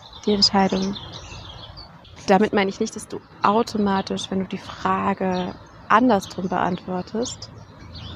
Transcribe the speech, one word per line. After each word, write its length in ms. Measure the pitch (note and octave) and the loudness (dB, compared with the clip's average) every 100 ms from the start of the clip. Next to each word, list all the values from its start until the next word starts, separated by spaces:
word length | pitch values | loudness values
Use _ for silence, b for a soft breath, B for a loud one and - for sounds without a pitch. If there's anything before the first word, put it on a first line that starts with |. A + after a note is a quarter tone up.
| - - - | -20 -6 0
die 60 | |
Entscheidung. 640 | G#3 G3+ G3+ F#3+ F#3+ F#3+ G3+ - - - - - - - - - - - - - | 2 4 4 4 2 -2 -4 -10 -16 -14 -14 -16 -18 -18 -18 -20 -20 -20 -14 4
Damit 280 | F#3+ G#3 | 6 6
meine 160 | A3 G3 | 4 2
ich 100 | G3 | 0
nicht, 160 | A3 G#3+ | -4 -4
dass 140 | - | -10
du 100 | F#3+ - - | -12 -12 0
automatisch, 880 | - G#3 A#3+ G#3+ G3+ G3 - F#3+ - | 2 4 2 0 2 2 -2 -6 -4
wenn 80 | F#3+ | -4
du 60 | F#3+ | -4
die 120 | F#3+ | -8
Frage 960 | - - F#3+ F#3+ G3 F#3+ F#3+ F3+ F3+ - - - - | -10 -4 -2 0 0 0 0 0 -2 -8 -16 -20 2
andersrum 580 | G#3+ B3+ G3+ - - F3+ | 4 6 4 2 -6 -2
beantwortest, 1040 | F3+ F3+ F3+ - F#3 F#3 A3 B3+ - - - - - - - - | 0 0 -2 -4 -6 -4 -6 -6 -8 -16 -18 -20 -20 -18 -14 -14